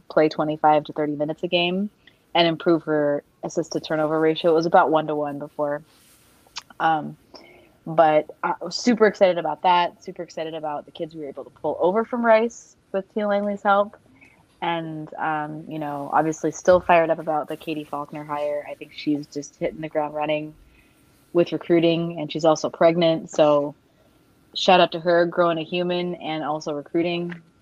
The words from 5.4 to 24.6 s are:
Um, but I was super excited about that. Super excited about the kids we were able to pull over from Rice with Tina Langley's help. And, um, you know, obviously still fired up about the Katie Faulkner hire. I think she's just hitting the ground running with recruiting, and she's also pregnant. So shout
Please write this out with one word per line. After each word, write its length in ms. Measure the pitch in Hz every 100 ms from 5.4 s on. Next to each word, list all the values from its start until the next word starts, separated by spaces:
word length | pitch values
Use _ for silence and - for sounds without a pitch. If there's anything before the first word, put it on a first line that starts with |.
| 143 - 147 147 160 _ _ _ _ _ _ - - -
Um, 380 | 165 156 147 156 _ - - - _ _ -
but 440 | 160 160 151 151 -
I 100 | 180 170
was 140 | 175 -
super 320 | - 226 214
excited 300 | 202 190 175
about 260 | 165 151
that. 400 | 185 175 175 -
Super 200 | - 180
excited 300 | 165 - 160
about 320 | 160 151 147 113
the 60 |
kids 240 | - 165 160
we 60 |
were 60 | 143
able 140 | 135 127
to 40 |
pull 280 | - 156 139
over 240 | 165 208 226
from 200 | 247 233
Rice 500 | 220 233 - - _ _
with 200 | 196 190
Tina 140 | - 208
Langley's 340 | 202 208 202
help. 320 | 208 196 208 - _ _ - _ _ _
And, 500 | 175 170 160 156 151 -
um, 480 | 156 156 151 156 -
you 120 | 156
know, 300 | 147 143 139
obviously 400 | - 156 151 160
still 280 | - - 180
fired 300 | - 175 165
up 100 | 160
about 280 | 165 151 135
the 80 | 156
Katie 280 | - 151 147
Faulkner 380 | 143 147 151
hire. 420 | 147 147 147 147 139
I 40 | 143
think 160 | 151
she's 320 | - - 147 147
just 280 | 147 139 -
hitting 260 | 175 160
the 80 | 156
ground 240 | 156 151 151
running 380 | 151 151 151 151 _ _ _ _ _ _ _
with 180 | 175 170
recruiting, 680 | 156 - 170 165 165 170 170
and 120 | 196
she's 140 | 156 160
also 240 | 156 135
pregnant. 600 | - 170 165 165 - -
So 460 | - 151 147 143 - _ _ _ _ _ _ _
shout 260 | -